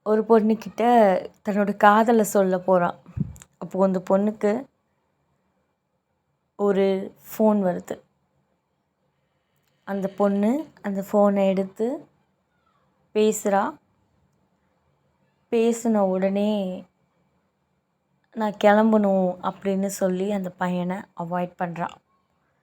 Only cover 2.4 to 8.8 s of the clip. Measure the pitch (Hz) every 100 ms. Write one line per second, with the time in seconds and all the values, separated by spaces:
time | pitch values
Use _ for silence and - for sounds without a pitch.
2.4 | 190 185 185 185 175 - - - - -
3.4 | - _ - 185 190 185 185 196 208 208
4.4 | 208 233 269 _ _ _ _ _ _ _
5.4 | _ _ _ _ _ _ _ _ _ _
6.4 | _ - 202 196 196 190 202 - - -
7.4 | 214 208 185 175 - - _ _ _ _
8.4 | _ _ _ _